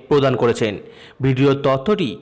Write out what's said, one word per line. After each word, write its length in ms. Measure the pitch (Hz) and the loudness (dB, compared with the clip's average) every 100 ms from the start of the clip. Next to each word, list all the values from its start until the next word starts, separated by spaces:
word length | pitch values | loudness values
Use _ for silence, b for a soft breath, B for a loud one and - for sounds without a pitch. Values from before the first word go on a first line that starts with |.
| - | -2
প্রদান 260 | 147 135 123 | 2 2 2
করেছেন। 380 | 120 113 113 90 - B B B | 0 0 -2 -6 -14 B B B
ভিডিও 300 | 131 127 139 | -2 2 2
তথ্যটি 560 | 139 139 135 170 202 143 - | 2 0 -2 -2 -2 -4 -8